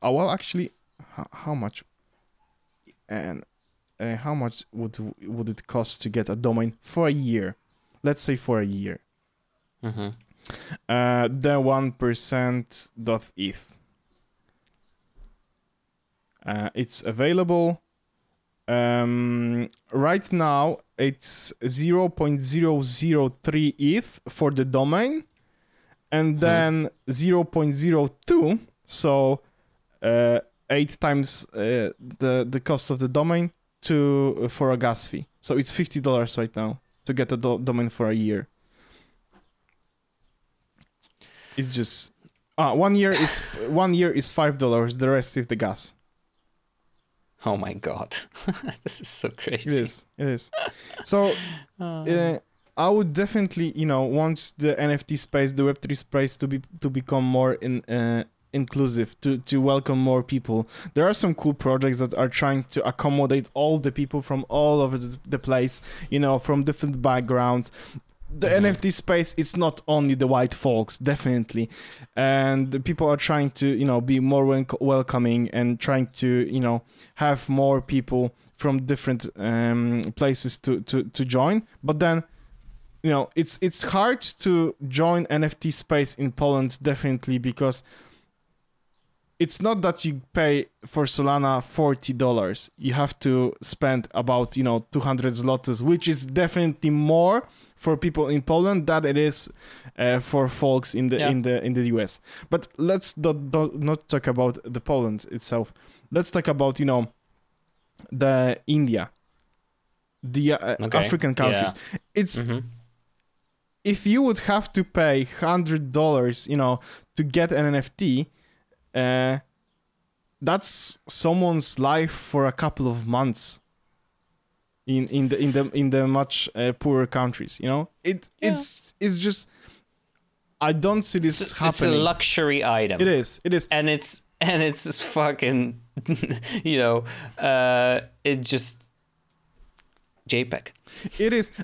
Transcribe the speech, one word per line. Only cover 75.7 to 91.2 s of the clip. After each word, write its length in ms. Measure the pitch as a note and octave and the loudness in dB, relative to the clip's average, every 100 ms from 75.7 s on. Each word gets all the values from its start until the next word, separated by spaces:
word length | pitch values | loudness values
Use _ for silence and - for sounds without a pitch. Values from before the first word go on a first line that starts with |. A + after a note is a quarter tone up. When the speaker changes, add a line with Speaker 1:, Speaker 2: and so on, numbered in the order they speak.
| A#2 | 0
Speaker 1:
trying 280 | - C3 B2 - | 0 0 0 -2
to, 120 | B2+ | 0
you 320 | B2 - C3 | 2 0 0
know, 220 | B2 A#2 - - - - | 0 -2 -6 -20 -18 -2
have 320 | D3 C#3 - | 0 0 0
more 340 | C3+ C#3 C3+ | 2 4 2
people 520 | C3 C3+ B2 B2+ A#2+ _ _ | 0 -2 0 0 -2 _ _
from 320 | - C#3+ C3+ C3 | -4 -2 0 0
different, 420 | C#3 C3+ A#2+ - - | -2 -2 -4 -6 -6
um, 760 | G#2+ A#2 A#2 A#2+ A#2+ A#2+ G2+ - | -2 0 2 2 0 -2 -4 0
places 400 | C#3 C3 C3 - | 0 0 -2 -4
to, 240 | - B2 | -2 -2
to, 220 | - C3 | -2 -2
to 200 | A2+ - | -2 -4
join. 400 | B2+ B2+ D3 A3 - - | -2 2 2 0 -2 -8
But 180 | C3+ D3+ | -4 2
then, 240 | F3 E3 - - - - - - - - | 2 2 -4 -20 -20 -20 -20 -20 -20 -4
you 80 | D#3 | 0
know, 180 | C#3 - E3 | 0 0 -2
it's, 240 | D#3 - | -2 0
it's 220 | F#3 - | 0 0
hard 380 | - G3 A3+ C4 - - | 0 2 2 0 -4 -2
to 360 | G3 F3 E3 - C#3 | 2 2 2 -4 -6
join 400 | C3 E3+ F3 D#3+ | 2 2 2 0
N 140 | D3+ | 0
F 160 | D3+ - | 0 -2
T 120 | E3 | -6
space 440 | - - D3 C3+ - | -4 0 0 0 -2
in 160 | C3+ | -6
Poland, 480 | - C#3+ C#3 C3 - | 0 2 2 0 -2
definitely, 560 | C#3+ C#3 C#3 B2+ - B2+ | -4 -2 -2 -2 -2 -2
because 460 | B2 - C3 B2 - - - _ _ _ _ _ _ _ _ _ _ _ _ - | -2 0 -2 -2 -10 -20 -20 _ _ _ _ _ _ _ _ _ _ _ _ -4
it's 240 | E3 - | -2 0
not 200 | G#3+ G#3+ | 0 0
that 220 | F3+ E3+ E3 | 0 -2 -4
you 160 | C#3 - | -6 -6
pay 320 | E3 D#3 C#3+ - _ - | 0 2 2 -2 _ -6
for 180 | D3+ C#3 | -2 0
Solana 560 | - | 2